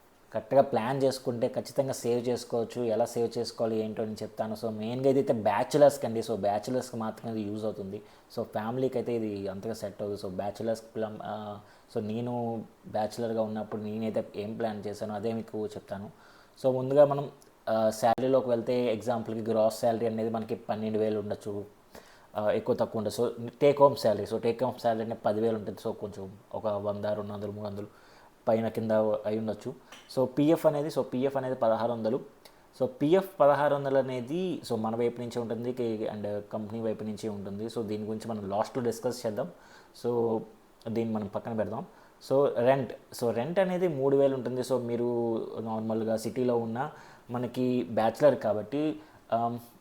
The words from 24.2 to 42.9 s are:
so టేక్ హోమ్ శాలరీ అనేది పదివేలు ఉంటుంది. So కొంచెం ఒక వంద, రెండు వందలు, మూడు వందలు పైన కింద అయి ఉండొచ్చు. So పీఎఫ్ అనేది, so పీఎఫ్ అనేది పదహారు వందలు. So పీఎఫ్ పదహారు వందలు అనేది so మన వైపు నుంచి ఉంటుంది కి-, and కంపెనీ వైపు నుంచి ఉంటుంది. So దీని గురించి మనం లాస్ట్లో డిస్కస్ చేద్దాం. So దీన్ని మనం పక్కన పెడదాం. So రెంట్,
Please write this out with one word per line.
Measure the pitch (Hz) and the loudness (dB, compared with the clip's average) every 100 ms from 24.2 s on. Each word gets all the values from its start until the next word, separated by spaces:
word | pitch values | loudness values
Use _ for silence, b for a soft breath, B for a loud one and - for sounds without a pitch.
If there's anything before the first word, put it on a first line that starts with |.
so | 101 110 | 0 -2
టేక్ | 117 113 | 0 0
హోమ్ | 127 117 | -2 0
శాలరీ | 120 110 | 0 0
అనేది | 113 117 113 | -2 -2 -2
పదివేలు | 104 113 110 | 2 0 0
ఉంటుంది. | 101 95 113 | -4 -8 -6
So | |
కొంచెం | 101 101 101 95 101 - | -6 -8 -10 -14 -14 -12
ఒక | - 107 | -6 -2
వంద, | 101 104 104 | -2 -2 -2
రెండు | 104 104 101 | -2 -2 -4
వందలు, | 104 104 | -8 -8
మూడు | 104 104 | -8 -8
వందలు | 98 104 B B B B _ - | -8 -12 B B B B _ 2
పైన | 113 113 | 2 2
కింద | 113 110 110 107 107 107 | -2 2 2 4 2 0
అయి | 110 | -2
ఉండొచ్చు. | 110 104 123 - B B B | -2 -6 -8 -12 B B B
So | - 127 | -2 0
పీఎఫ్ | 139 147 226 160 | 2 4 6 4
అనేది, | 147 156 | 2 -2
so | 139 | -2
పీఎఫ్ | 123 127 135 135 | -2 0 0 0
అనేది | 131 | -4
పదహారు | 127 113 110 117 | 0 2 2 0
వందలు. | 117 110 131 - - B B B - | 0 0 -2 -4 -20 B B B -4
So | 127 | -4
పీఎఫ్ | - 147 185 190 - | 0 4 4 2 6
పదహారు | 143 139 147 | 6 8 4
వందలు | 147 139 135 | 2 2 2
అనేది | 131 127 117 165 185 143 - | 2 -2 -4 -2 -2 -4 -4
so | 113 | -2
మన | 110 113 | 0 0
వైపు | 120 117 | 0 0
నుంచి | 120 120 | -6 -4
ఉంటుంది | 113 113 120 | -4 -4 -4
కి-, | 123 117 110 110 | -2 -2 -2 -4
and | 107 101 104 104 | -4 -4 -6 -6
కంపెనీ | 110 104 113 | -8 -6 -4
వైపు | 113 107 | -4 -4
నుంచి | 107 104 113 | -6 -6 -6
ఉంటుంది. | 101 98 98 - | -6 -8 -8 -6
So | - | -6
దీని | 208 107 | -4 -4
గురించి | 107 110 110 | -4 -6 -6
మనం | 110 98 | -6 -2
లాస్ట్లో | 101 107 135 | -2 -2 -2
డిస్కస్ | 120 110 127 117 113 | -2 -2 -4 -2 -4
చేద్దాం. | 104 160 - B B B - | -4 -6 -10 B B B -8
So | 120 120 117 113 - - _ _ 113 | -2 0 2 0 -4 -18 _ _ -6
దీన్ని | 110 113 | -2 0
మనం | 107 101 | -2 -2
పక్కన | 104 120 | -6 -4
పెడదాం. | 113 98 113 185 B B B - | -2 -2 -4 -10 B B B 2
So | 135 135 113 120 | 4 4 4 4
రెంట్, | 135 113 | 4 0